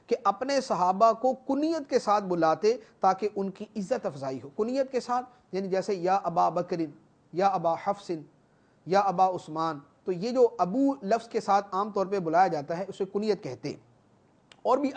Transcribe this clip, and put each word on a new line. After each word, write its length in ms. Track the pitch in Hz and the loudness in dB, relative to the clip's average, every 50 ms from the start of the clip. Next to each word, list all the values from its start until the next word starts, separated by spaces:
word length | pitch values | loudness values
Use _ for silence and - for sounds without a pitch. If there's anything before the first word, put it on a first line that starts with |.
| _ | _
کہ 100 | - 233 - - | -4 -4 0 2
اپنے 360 | 196 202 - 254 269 277 269 | 0 0 0 0 -2 0 0
صحابہ 520 | - - 214 170 180 180 185 190 226 226 220 | 0 0 0 2 2 2 4 6 6 4 4
کو 220 | 226 254 254 254 | 4 2 0 0
کنیت 560 | - - - 269 277 302 320 330 320 277 - | 0 -2 -2 -2 0 0 0 0 -2 -2 0
کے 80 | 285 233 | -2 0
ساتھ 260 | - 214 202 214 202 | 2 2 2 2 2
بلاتے 520 | 185 180 175 160 160 160 156 214 214 240 254 - - _ _ | 0 0 2 4 4 4 4 2 2 0 0 -4 -14 _ _
تاکہ 280 | - 190 190 190 214 208 - | 2 2 2 2 0 -4 -4
ان 140 | 196 196 190 | -4 -6 -6
کی 140 | 185 - 208 - - | -6 -10 -14 -12 -10
عزت 300 | 220 190 - - - - | -8 -6 -4 -4 -4 -4
افزائی 320 | 190 139 139 135 135 135 127 113 | -6 -8 -8 -8 -8 -8 -8 -10
ہو۔ 40 | 143 - | -8 -6
کنیت 360 | - 208 233 254 277 269 269 262 | -4 -2 -2 0 -2 -2 -2 -2
کے 80 | 240 | -6
ساتھ 260 | - - 247 254 254 254 - _ _ _ - | -4 -2 -2 -4 -4 -6 -12 _ _ _ -6
یعنی 160 | 185 196 190 | -6 -4 -2
جیسے 260 | 180 190 185 - 208 | -2 -2 0 -2 -2
یا 200 | 180 170 180 190 | -2 0 0 0
ابا 340 | 196 - 175 170 175 180 175 | 0 0 -2 0 2 2 2
بکر، 320 | 165 175 175 175 185 165 160 147 143 - _ _ _ _ _ _ - | 2 -2 -4 -4 -4 -4 -4 -6 -8 -12 _ _ _ _ _ _ -4
یا 140 | 165 196 | 0 0
ابا 280 | 196 190 180 165 170 165 165 - | 0 0 0 0 -2 -2 -2 -2
حفص، 260 | 196 202 196 - - 175 160 147 - _ _ _ _ _ _ _ _ _ _ - | -4 -4 -4 -6 -8 -8 -8 -10 -14 _ _ _ _ _ _ _ _ _ _ -4
یا 140 | 151 180 196 | 0 2 2
ابا 280 | 202 196 180 180 185 190 | 2 2 2 2 2 2
عثمان، 500 | 185 170 - - 156 160 160 165 156 143 - - _ _ _ | 2 -2 -8 -8 -4 -2 -2 -2 -2 -6 -10 -18 _ _ _
تو 80 | - 185 | -6 -4
یہ 180 | 170 185 240 | -4 -2 0
جو 180 | 233 262 247 226 - - | 4 4 4 4 4 2
ابو 360 | 180 175 190 262 277 277 277 - 196 | -2 0 2 2 2 2 2 0 -2
لفظ 260 | 190 220 233 - - | 0 0 0 -2 -2
کے 120 | - 220 | -6 -4
ساتھ 260 | - - 196 202 202 202 - | 0 2 2 2 0 0 -2
عام 180 | 185 214 220 | -2 -2 -2
طور 160 | 190 202 190 | -2 -2 -2
پہ 120 | 185 202 196 | 0 -2 -2
بلایا 300 | 170 160 156 175 190 185 | -2 2 4 4 4 4
جاتا 300 | 165 147 143 151 170 170 | 2 -2 -4 -4 -6 -6
ہے 60 | 196 190 | -6 -8
اسے 160 | 196 - 196 190 - | -6 -6 -6 -4 -4
کنیت 300 | 202 214 220 202 - - | -2 0 0 -2 -2 -4
کہتے 260 | 143 123 - - 143 | -8 -10 -10 -10 -10
ہیں۔ 80 | - - - _ _ _ _ _ _ _ _ _ _ _ _ _ - _ - | -10 -10 -14 _ _ _ _ _ _ _ _ _ _ _ _ _ -16 _ -2
اور 160 | 208 247 269 | 0 0 2
بھی 120 | 294 269 269 | 0 -2 -4